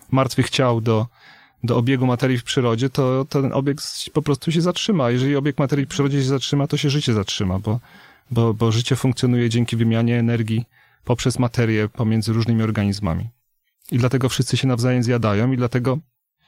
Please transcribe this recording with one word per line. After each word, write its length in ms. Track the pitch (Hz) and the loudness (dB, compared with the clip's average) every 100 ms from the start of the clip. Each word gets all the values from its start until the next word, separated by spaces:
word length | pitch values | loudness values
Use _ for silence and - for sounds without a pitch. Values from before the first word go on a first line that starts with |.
| - | -2
martwych 380 | 135 131 - 123 | 0 2 0 0
ciał 320 | - 131 117 | 0 2 2
do, 260 | 113 110 113 - - - - _ | 2 0 0 -8 -20 -20 -20 _
do 140 | 117 123 | -2 0
obiegu 280 | 120 135 127 | 2 2 2
materii 320 | 120 131 127 | 2 0 0
w 60 | |
przyrodzie, 460 | - - 123 113 131 | -2 0 0 0 -2
to 360 | 139 131 131 135 | 0 0 0 -2
ten 240 | 143 135 | -2 0
obieg 240 | - 139 143 | 0 -2 -4
s-, 320 | - - - | -6 -10 -6
po 80 | 156 | -4
prostu 300 | 147 135 - | -2 -2 -2
się 100 | 165 | 0
zatrzyma. 500 | 175 180 - 190 120 | 0 -2 0 0 2
Jeżeli 240 | 123 135 143 | 2 2 0
obieg 220 | 143 139 | 0 0
materii 260 | 139 143 135 | 0 0 -2
w 40 | |
przyrodzie 280 | - 139 143 | 0 0 2
się 100 | 131 | 0
zatrzyma, 400 | 135 - 143 139 | 0 0 0 0
to 100 | 151 | 0
się 120 | 147 | 0
życie 240 | 147 139 | 0 0
zatrzyma, 460 | 107 95 - 98 92 | 0 0 -2 -2 -2
bo, 200 | 107 117 - - - - _ | -2 -4 -6 -20 -20 -20 _
bo, 220 | 117 117 | 0 0
bo 180 | 107 113 | 2 2
życie 240 | 110 120 131 | 0 0 0
funkcjonuje 540 | 131 123 127 123 120 | 0 0 2 2 2
dzięki 280 | 120 117 117 | 0 0 0
wymianie 420 | 113 113 117 120 | 2 2 2 2
energii 460 | 117 117 110 110 117 _ _ _ - | 2 0 0 -2 -4 _ _ _ -4
poprzez 340 | 120 131 120 | -2 0 0
materię 500 | 123 - 113 110 107 | -2 0 0 2 0
pomiędzy 440 | - 110 113 110 | -2 0 0 0
różnymi 300 | 113 113 113 | 0 2 2
organizmami. 640 | 110 107 101 101 101 85 110 - _ _ _ _ - | 0 0 0 0 -2 -4 -6 -12 _ _ _ _ -4
I 60 | 127 | 0
dlatego 320 | 123 131 127 | 2 2 0
wszyscy 280 | - 127 127 | 0 -2 0
się 100 | 135 | 0
nawzajem 360 | 120 123 127 | 0 0 0
zjadają 480 | 117 120 110 101 123 | 0 0 0 0 0
i 60 | 131 | 0
dlatego 400 | 123 127 123 131 - _ _ _ | -2 -2 -2 -2 -6 _ _ _